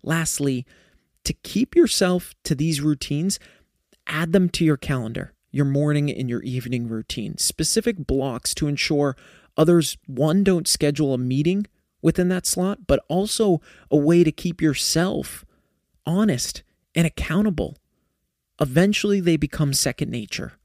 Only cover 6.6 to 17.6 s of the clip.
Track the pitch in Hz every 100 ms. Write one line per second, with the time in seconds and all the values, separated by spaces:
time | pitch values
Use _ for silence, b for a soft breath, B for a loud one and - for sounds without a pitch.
6.6 | 123 123 120 113 110 - 104 - - -
7.6 | 156 - 226 196 143 135 135 117 - -
8.6 | 147 143 - 147 143 131 b b b -
9.6 | 156 175 151 - - 123 151 180 196 180
10.6 | - - 147 143 147 127 127 131 151 190
11.6 | 208 _ _ _ 165 165 180 185 - -
12.6 | 185 202 196 143 - 170 208 - 214 165
13.6 | b b b 151 147 170 165 - 180 170
14.6 | 160 135 - 160 180 165 - - - _
15.6 | _ _ _ _ - 175 214 123 - -
16.6 | _ _ _ - 165 - - 165 214 160